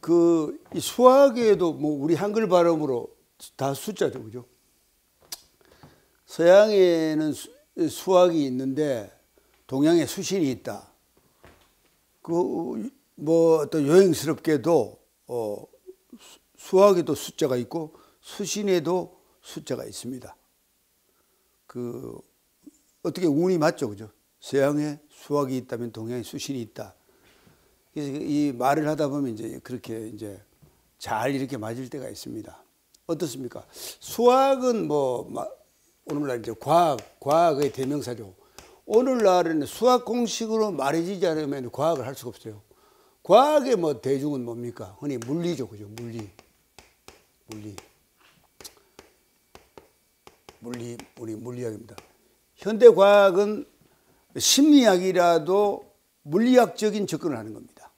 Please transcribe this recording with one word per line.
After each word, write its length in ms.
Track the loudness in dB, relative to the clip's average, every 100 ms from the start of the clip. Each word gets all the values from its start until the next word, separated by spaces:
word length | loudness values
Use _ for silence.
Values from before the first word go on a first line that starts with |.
그, 600 | 2 4 4 2 -2 -8 _
이 60 | -10
수학에도 920 | -8 4 6 8 6 4 2 2 2
뭐 280 | -2 -4 -2
우리 140 | -2
한글 340 | 0 0 -2 2
발음으로 640 | 4 4 2 -2 -4 -6 _ _ _ -20 -8
다 180 | -6
숫자죠, 480 | -6 -10 -4 -4 -4
그죠? 240 | -14 -16 -18 _ _ _ _ _ _ _ _ -20 _ _ _ _ -20 _ _ _ _
서양에는 1040 | 2 8 8 8 6 4 4 0 -2 -2
수-, 180 | -6 -12 -20 _ -4 -4
수학이 560 | -4 2 4 6 2 -2
있는데 640 | -4 -4 -4 -2 -4 -8 _ _ _ _ _ -8
동양에 400 | 0 4 4 2
수신이 440 | -6 -4 -2 -2
있다. 420 | -4 -8 -14 -16 _ _ _ _ _ -20 _ _ _ _ _ _ _
그, 680 | -6 -2 -2 -4 -6 -8 -10 _ _ -10
뭐, 500 | 0 4 4 4 0
또 200 | -2 4
요행스럽게도, 1120 | 6 6 2 -2 -4 0 0 2 0 0 -8 _ _ _
어, 380 | -8 -6 -8 -14 _ -20 -20 _ -20
수-, 180 | -20 -20 _ _
수학에도 580 | -2 4 6 4 0
숫자가 420 | -6 -8 -4 -2 -2
있고 380 | -4 -8 -12 -16 _ _
수신에도 1000 | -20 -10 -8 -6 -2 -2 0 -4 -4 _ _ _
숫자가 420 | -18 -16 -10 -10
있습니다. 520 | -10 -14 -12 -14 -16 -20 _ _ _ _ _ _ _ _ _ _ _ _ _
그, 520 | -12 -10 -10 -14 -16 _ _ _ _ -20 _ _ _
어떻게 240 | -10 -2 0
운이 320 | 2 2 2
맞죠, 300 | 0 0 -8
그죠? 220 | -8 -16 _ _ _
서양에 580 | -4 0 2 0 -4 -8 _
수학이 460 | _ -6 -4 -2 -6
있다면 360 | -8 -10 -10
동양에 300 | -10 -10 -10
수신이 380 | -10 -12 -10 -10
있다. 320 | -10 -14 -18 _ _ _ _ _ _ _ _ _ _
그래서 180 | -12 -10
이 400 | -8 -4 -2 -2
말을 360 | 0 0 0 0
하다 200 | -2 -2
보면 260 | -2 -6
이제 260 | -6 -10 -12
그렇게 460 | -12 -14 -10 -12 -12
이제 340 | -12 -14 -14 _ _ _ _ _ _
잘 360 | -8 -4 -4
이렇게 220 | -4 -6 -8
맞을 320 | -8 -10 -12
때가 200 | -12 -14
있습니다. 540 | -14 -14 -14 -14 -20 _ _ _ _ -10
어떻습니까? 600 | -6 -6 -8 -12 -14 -20
수학은 1160 | -18 -18 -16 -14 2 4 4 2 2 0 -2 -2
뭐, 400 | -2 -2 -4 -8
마-, 180 | -10 -12 -14 _ _ _ _ -10
오늘날 340 | -6 -4 -6
이제 140 | -8 -10
과학, 400 | 0 2 2 -2 -8 _
과학의 520 | -2 2 2 2 -2
대명사죠. 600 | -4 -6 -6 -8 -12 -14 -20 _ -20 -20 _ 0
오늘날에는 800 | 2 2 2 4 4 2 -2 -4
수학 380 | 0 2 2
공식으로 680 | 0 -4 -2 -4 -4 -2 -2
말해지지 540 | -2 -2 -2 -4 -2 -2
않으면 440 | -2 -4 -6 -8
과학을 360 | -4 -2 -2 -6
할 80 |
수가 160 | -10 -14
없어요. 320 | -14 -18 -18 _ _ _ _ _ _
과학의 540 | 4 6 6 2 0 0
뭐 240 | 0 -2
대중은 440 | -2 -2 -2 -6
뭡니까? 520 | -8 -8 -10 -10 -16 -10
흔히 160 | -8 -8
물리죠, 520 | -6 -4 -4 -6 -8
그죠? 180 | -12 -18
물리, 400 | -14 -12 -12 -14 -20 _ _ _ -20 _ _ -20 _ _ _ _
물리, 300 | -16 -16 -18 _ _ _ _ _ _ _ _ -20 _ _ -20 _ _ _ _ _ -20 _ -20 _ _ _ _ -20 _ -20 _
물리, 380 | -14 -12 -12 -14 -20 -16
우리 160 | -12
물리학입니다. 640 | -12 -12 -10 -10 -10 -16 -20 -20 _ _ _ _ _
현대 320 | -6 8 10
과학은 760 | 10 6 8 6 4 0 -4 -10 _ _ _ _ _ _ -4
심리학이라도 1500 | 0 4 6 8 6 4 2 2 4 4 2 0 0 -2 -10 _ _ _
물리학적인 840 | -4 0 4 6 4 0 -4 -2 -4
접근을 300 | -4 -4 -6
하는 160 | -8
겁니다. 400 | -14 -18 _ -20